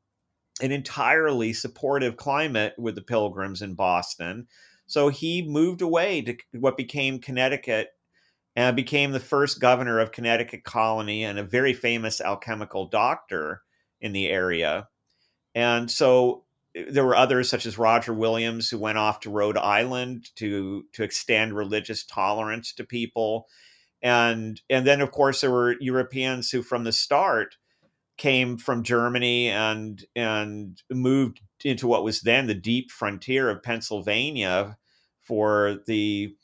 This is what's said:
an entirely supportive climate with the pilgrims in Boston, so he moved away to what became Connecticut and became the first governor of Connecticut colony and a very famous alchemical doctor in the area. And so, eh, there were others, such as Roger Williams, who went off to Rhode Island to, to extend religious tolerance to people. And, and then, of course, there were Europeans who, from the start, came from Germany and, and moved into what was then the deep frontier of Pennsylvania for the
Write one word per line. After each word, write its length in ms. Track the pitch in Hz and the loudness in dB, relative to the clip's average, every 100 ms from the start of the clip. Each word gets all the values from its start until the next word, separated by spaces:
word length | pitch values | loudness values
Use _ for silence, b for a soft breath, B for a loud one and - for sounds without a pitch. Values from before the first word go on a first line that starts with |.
| _ _ _ _ _ - | _ _ _ _ _ -6
an 100 | 131 | -4
entirely 800 | 139 135 147 120 156 156 127 113 | -4 -6 -2 2 4 4 2 0
supportive 640 | 113 120 - 135 143 123 113 | -2 -8 -6 -2 0 0 -4
climate 580 | 143 139 156 117 107 - | -2 -2 0 0 -2 -4
with 180 | 117 98 | -8 -6
the 60 | |
pilgrims 600 | 98 117 104 95 98 92 | -2 0 0 -2 -8 -8
in 120 | 101 | -8
Boston, 760 | 90 92 87 87 - 85 107 123 b b b b | 0 2 2 0 -8 -10 -10 -14 b b b b
so 240 | 151 143 | 2 2
he 320 | 139 165 175 | 2 -2 -4
moved 400 | 160 147 170 180 | -2 2 2 0
away 400 | 175 165 196 170 | 0 2 2 -2
to 160 | 117 117 - | -4 -8 -10
what 240 | 120 131 131 | -2 0 0
became 420 | 123 147 135 131 | -6 -2 -2 -4
Connecticut 720 | 131 127 131 139 - 110 - _ _ _ _ _ _ - | -6 0 0 0 -2 -2 -2 _ _ _ _ _ _ 0
and 200 | 127 120 | 2 2
became 360 | 127 143 139 | 0 0 0
the 80 | 131 | -2
first 400 | - 143 143 - | 0 2 2 2
governor 400 | 123 123 127 113 | 4 4 4 2
of 140 | 113 | 0
Connecticut 500 | - 117 113 117 113 | 0 0 0 0 -8
colony 600 | - 117 110 110 104 107 | -6 0 2 0 -2 -4
and 140 | 107 101 | -4 -6
a 60 | |
very 300 | 98 123 135 | -2 0 0
famous 480 | 127 120 117 110 - | 0 0 -2 -2 -4
alchemical 640 | 95 98 - 110 104 98 92 | -4 -4 -6 -8 -6 -8 -2
doctor 760 | 110 120 156 - 90 76 98 _ _ _ _ | 2 2 0 -6 -6 -6 -8 _ _ _ _
in 140 | 117 | -8
the 140 | 98 92 | -4 -2
area. 600 | 95 90 82 78 85 110 _ _ _ _ _ _ | 0 0 0 -2 -2 -6 _ _ _ _ _ _
And 380 | 120 120 117 120 | -2 2 2 0
so, 540 | - 135 127 123 - _ _ _ 85 | 2 6 6 4 0 _ _ _ -12
eh, 100 | - | -4
there 160 | 139 131 | 2 4
were 120 | 120 | 6
others, 320 | 127 127 123 | 6 4 0
such 160 | 117 117 | -2 -4
as 120 | 101 | 2
Roger 360 | 113 117 117 | 4 4 2
Williams, 560 | 110 113 113 117 117 113 | 0 0 0 -2 -4 -6
who 80 | 110 | -4
went 200 | 107 107 | -2 0
off 220 | 107 104 | 0 0
to 80 | 107 | -4
Rhode 280 | 104 104 104 | 0 0 2
Island 720 | 101 104 127 127 127 123 - - | 2 2 0 -2 -6 -8 -14 -8
to, 500 | 107 101 95 98 - | -4 -4 -4 -6 -10
to 100 | - | -6
extend 500 | 107 - - 110 110 | -6 -4 0 0 0
religious 520 | 104 98 107 - 107 - | -2 -4 -4 -4 -10 -8
tolerance 680 | - 95 107 107 117 117 | -2 -2 0 -4 -6 -10
to 120 | - 113 | -14 -8
people. 640 | 120 117 117 110 110 - b b b b _ | -6 -4 -2 -2 -2 -8 b b b b _
And, 600 | 123 120 117 113 110 107 - | 2 4 4 0 -4 -8 -2
and 180 | 131 127 | 2 4
then, 140 | 143 | 4
of 100 | 131 | 2
course, 300 | - 139 135 | 2 2 2
there 100 | 135 | 2
were 240 | 123 120 120 | 2 2 0
Europeans 680 | 131 127 127 135 131 127 113 | 0 -2 -2 -2 -2 -2 -4
who, 100 | 127 | -4
from 240 | 117 123 117 | -2 -2 -2
the 60 | |
start, 640 | 110 - 143 190 117 98 _ _ _ _ _ _ - | -2 2 4 4 2 0 _ _ _ _ _ _ -4
came 400 | 143 131 123 120 | 2 2 2 -2
from 260 | - 120 | -2 -2
Germany 640 | 110 120 120 123 123 120 120 | 2 2 2 0 2 2 2
and, 520 | 104 110 110 107 101 - 120 | 0 0 -2 -6 -12 -10 -4
and 680 | 113 107 104 104 101 90 - | -2 -2 -4 -8 -12 -16 -8
moved 520 | 127 127 135 127 - - _ 147 | -2 2 2 0 -4 -20 _ -4
into 220 | 120 123 | -2 2
what 160 | 110 | 2
was 180 | 107 104 | 2 -2
then 260 | 113 123 123 | 2 2 2
the 60 | |
deep 360 | 98 98 120 127 | -4 -2 -2 -4
frontier 580 | - 107 98 - 131 127 | -6 -6 -6 -2 0 0
of 140 | 98 | -2
Pennsylvania 1120 | 120 117 - 104 92 107 143 139 95 92 101 107 _ _ _ _ | -4 -6 -6 -6 -2 0 0 -2 0 0 -2 -8 _ _ _ _
for 580 | - 110 107 104 104 101 - | -6 0 2 4 2 0 -2
the 480 | 110 104 101 101 98 | 0 0 -2 -4 -10